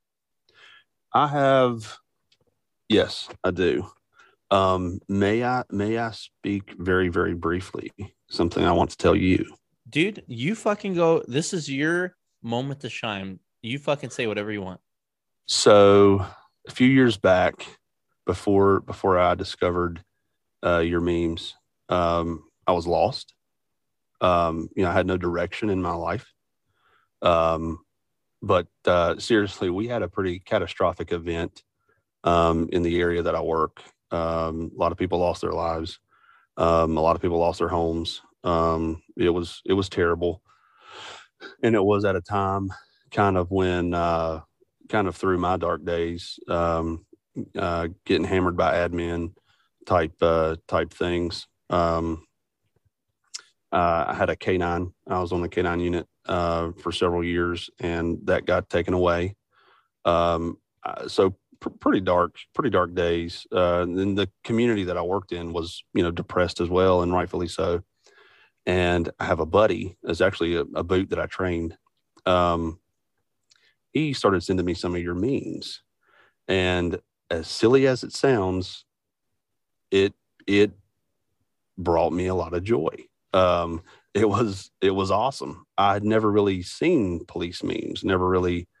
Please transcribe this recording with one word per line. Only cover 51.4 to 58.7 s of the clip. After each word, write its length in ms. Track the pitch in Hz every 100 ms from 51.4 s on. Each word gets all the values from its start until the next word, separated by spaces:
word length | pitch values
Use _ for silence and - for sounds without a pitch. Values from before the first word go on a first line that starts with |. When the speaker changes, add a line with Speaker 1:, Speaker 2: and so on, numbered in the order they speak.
| - _ -
Speaker 1:
Um, 560 | 87 85 82 82 80 - _ _ _ _ _ _ _ _ _ _ - - _ _
uh, 320 | 90 85 82 67
I 60 |
had 160 | - 90
a 60 | 80
K 220 | - 92
nine. 340 | 87 87 90 - -
I 120 | 92
was 120 | 87
on 100 | 90
the 60 | 85
K 140 | -
nine 180 | 90 87
unit, 260 | 87 87 - _ -
uh, 460 | 90 85 85 82
for 180 | 85 87
several 320 | - 90 87
years, 480 | 85 87 87 85 - -
and 400 | 85 85 85 80
that 200 | 92 87
got 240 | - 90
taken 260 | -